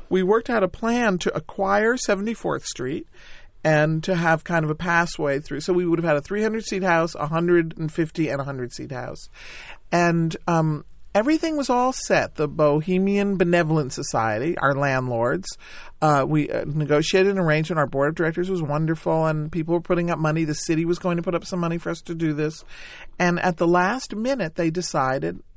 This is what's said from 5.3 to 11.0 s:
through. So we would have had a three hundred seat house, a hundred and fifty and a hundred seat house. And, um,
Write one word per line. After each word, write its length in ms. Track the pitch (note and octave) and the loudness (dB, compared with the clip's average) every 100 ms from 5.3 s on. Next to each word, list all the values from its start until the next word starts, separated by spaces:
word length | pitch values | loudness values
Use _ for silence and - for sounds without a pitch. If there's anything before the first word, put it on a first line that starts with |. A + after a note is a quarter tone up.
| C#3 | -2
through. 220 | D3+ C#3+ | -4 -4
So 120 | D3+ | 0
we 120 | F3+ F3 | 2 2
would 140 | E3+ | 2
have 60 | E3 | 2
had 120 | D3 | 0
a 40 | |
three 220 | - G3+ | 0 -2
hundred 220 | A3 A3 - | -2 -2 -4
seat 180 | G3 | -2
house, 320 | F#3 E3 E3 - | 2 2 2 -2
a 120 | D3+ | -4
hundred 500 | D#3+ E3+ F3 E3 - | 0 4 4 2 -4
and 140 | D#3 | -4
fifty 360 | - D#3+ - D3+ | -2 -2 -2 -2
and 120 | C#3 | -2
a 40 | C3+ | -6
hundred 280 | C3+ A#2+ | -6 -8
seat 180 | - B2+ | -10 -10
house. 380 | B2+ B2 C#3 - - - - - - - | -8 -10 -12 -16 -18 -18 -16 -16 -18 -2
And, 420 | F3 F3 E3+ E3 F#3 - | 2 4 4 0 -2 0
um, 380 | E3 D#3 D3 - - | 2 2 -2 -8 -18